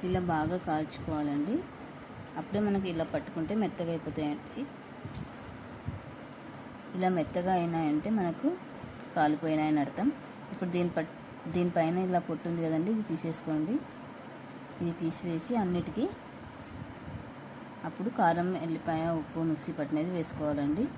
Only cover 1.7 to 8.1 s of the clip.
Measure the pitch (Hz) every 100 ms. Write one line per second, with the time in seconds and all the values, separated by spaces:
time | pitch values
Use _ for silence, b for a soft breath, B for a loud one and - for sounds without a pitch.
1.7 | - - - - - - - 165 202 208
2.7 | 196 190 165 160 147 143 - 160 214 196
3.7 | - 170 165 156 156 151 147 - - 277
4.7 | - - - - - - - - - -
5.7 | - - - - - - - - - -
6.7 | - - 180 185 180 151 - 180 185 170
7.7 | 165 156 151 190